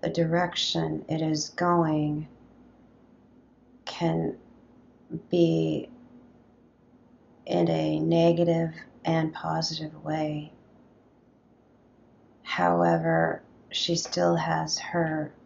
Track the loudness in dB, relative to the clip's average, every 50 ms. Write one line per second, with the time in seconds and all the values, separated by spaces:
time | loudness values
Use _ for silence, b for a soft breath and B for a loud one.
0 | -4 -2 0 0 0 2 2 0 0 0 -2 -4 -4 -2 -2 -2 -2 -2 -4 -6
1 | -6 -6 -4 -2 0 0 -2 -2 -4 -6 -6 -2 0 2 4 2 2 2 2 0
2 | 0 -2 -2 -4 -6 -10 -14 -20 -20 -20 -20 -20 -20 -20 -20 _ -20 -20 _ _
3 | _ _ -20 _ _ _ _ -20 _ _ _ _ _ _ _ -18 _ -14 -8 -2
4 | -2 0 0 0 -2 -2 -4 -8 -14 -20 -20 -20 -20 -20 -20 -20 -20 -20 _ _
5 | -18 _ -12 -12 -6 -2 4 4 6 6 6 2 2 0 0 -2 -4 -8 -14 -20
6 | -20 -20 -20 -20 -20 -20 -20 -20 -20 _ _ _ _ _ _ _ _ _ _ -20
7 | _ _ -20 _ _ _ -20 _ _ -4 0 2 2 2 2 0 0 0 0 0
8 | 2 2 4 6 6 6 6 4 4 2 2 2 0 -2 -4 -10 -18 -20 -20 -8
9 | -2 0 0 2 0 -2 -4 -6 -6 -4 -2 -2 -2 -4 -6 -6 -8 -10 -12 -12
10 | -6 -4 -4 -2 -2 -2 -4 -6 -8 -10 -16 -20 -20 -20 _ -20 -20 -20 _ _
11 | _ _ _ _ _ _ _ _ _ _ _ _ _ _ _ _ _ _ _ _
12 | _ _ _ _ _ -20 -20 _ _ -8 -2 0 2 2 4 4 4 4 4 2
13 | 2 2 2 2 2 0 0 -4 -10 -20 -20 -20 -20 _ -6 -4 -2 -2 -2 -2
14 | -2 -4 -2 0 2 2 2 2 0 0 -2 -2 -2 -2 -4 -6 -6 -4 -2 -2
15 | 0 0 -2 -4 -6 -6 -10 -18 -20